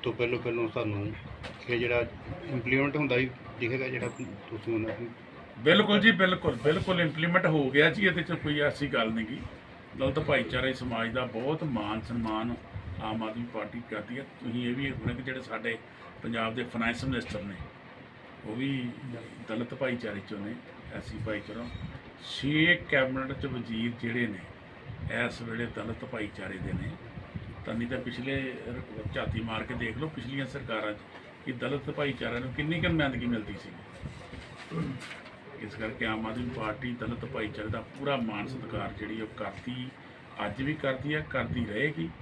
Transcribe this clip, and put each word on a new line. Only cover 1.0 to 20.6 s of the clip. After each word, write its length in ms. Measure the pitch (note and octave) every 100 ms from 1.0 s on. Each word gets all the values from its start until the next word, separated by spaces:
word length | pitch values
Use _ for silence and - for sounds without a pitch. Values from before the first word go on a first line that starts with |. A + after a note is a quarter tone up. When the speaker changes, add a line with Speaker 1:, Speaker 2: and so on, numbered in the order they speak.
| G#2+ G#2 - - - - -
Speaker 1:
ਇਹ 100 | A#2+
ਜਿਹੜਾ 260 | A#2+ A#2+ A#2 - - - -
ਇੰਪਲੀਮੈਂਟ 500 | C3 A#2+ C3 C#3+ D3
ਹੁੰਦਾ 200 | C#3+ B2+
ਹੀ 120 | C3 B2+ - -
ਦਿਖੇਗਾ, 280 | A#2+ C3 C3
ਜਿਹੜਾ 200 | B2+ A#2+ - - G#2 -
ਤੁਸੀਂ 240 | A2+ A#2
ਉਹਨਾਂ 220 | A2+ A2 -
ਨੂੰ 100 | A#2+ - - - - -
Speaker 2:
ਬਿਲਕੁਲ 400 | B2 F#3+ G3+ G3+
ਜੀ, 120 | G#3+
ਬਿਲਕੁਲ, 440 | F3 F#3 F#3 E3 B2
ਬਿਲਕੁਲ 380 | C3+ F3 - F3
ਇੰਪਲੀਮੈਂਟ 440 | E3 D#3 E3+ F3+ F3+
ਹੋ 240 | D#3 C3+
ਗਿਆ 200 | C#3 D#3+
ਜੀ। 160 | G3 G3
ਇਹਦੇ 180 | E3+
'ਚ 160 | D#3 E3
ਕੋਈ 160 | D3+ D3
ਐਸੀ 260 | D3 - C#3+
ਗੱਲ 240 | C3 A2
ਨਹੀਂ 140 | A2 G#2+
ਗੀ। 140 | C3 - - - - - C3
ਦਲਿਤ 220 | C3+ C3
ਭਾਈਚਾਰੇ 540 | D3 C3+ A#2 B2+ C3
ਸਮਾਜ 400 | B2+ B2 A2+ A2+
ਦਾ 120 | A2+ A2
ਬਹੁਤ 300 | A2 C3 D#3
ਮਾਣ 380 | D#3+ A#2 G#2 A2
ਸਨਮਾਨ 540 | A2 A#2+ A2+ A2 A#2 A#2+ - - - -
ਆਮ 200 | A2 A2+
ਆਦਮੀ 220 | A2 A2+ A#2
ਪਾਰਟੀ 280 | A2+ G#2 A#2+ A#2
ਕਰਦੀ 280 | G#2+ G#2 B2
ਹੈ। 60 | C3+ -
ਤੁਸੀਂ 260 | A#2+ A#2+ A#2+
ਇਹ 80 | B2
ਵੀ 140 | C#3
ਹੁਣ 220 | B2 B2
ਕਿ 80 | A#2+
ਜਿਹੜੇ 200 | C3 C3
ਸਾਡੇ 360 | B2 A2 A2+ A2+ - - - -
ਪੰਜਾਬ 340 | A#2 A#2 A2+ A#2
ਦੇ 80 |
ਫਾਈਨੈਂਸ 400 | A#2+ A#2 A#2 A#2+ C3
ਮਿਨਿਸਟਰ 360 | B2 - -
ਨੇ, 140 | G2+ F#2+ - - - - - - - - A2
ਉਹ 100 | A2+
ਵੀ 140 | C3+ C3+ B2 A#2 C3 A#2+ - - -
ਦਲਿਤ 240 | A2 A#2+
ਭਾਈਚਾਰੇ 460 | C3 C3 A#2+ A2 G2+
'ਚੋਂ 200 | G2 G#2
ਨੇ, 140 | G2+ A#2+